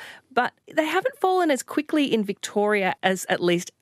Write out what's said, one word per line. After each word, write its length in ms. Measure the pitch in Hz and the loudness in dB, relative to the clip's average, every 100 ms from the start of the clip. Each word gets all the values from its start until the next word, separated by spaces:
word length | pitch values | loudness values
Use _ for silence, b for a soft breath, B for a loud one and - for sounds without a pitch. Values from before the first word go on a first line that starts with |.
| B B _ | B B _
but 220 | - 247 - - - | -2 -2 -4 -6 -2
they 120 | 311 | 0
haven't 280 | 330 494 523 | 0 -2 0
fallen 320 | 381 370 339 | 2 2 2
as 100 | 269 | 0
quickly 500 | - - 294 302 277 | -2 -4 -2 0 2
in 120 | 226 | 0
Victoria 720 | 208 190 - 208 208 208 185 - | -2 -6 -6 0 2 2 0 0
as 240 | - 190 - | 0 -2 -2
at 140 | 185 | 0
least 260 | 175 175 175 - | 2 0 -2 -12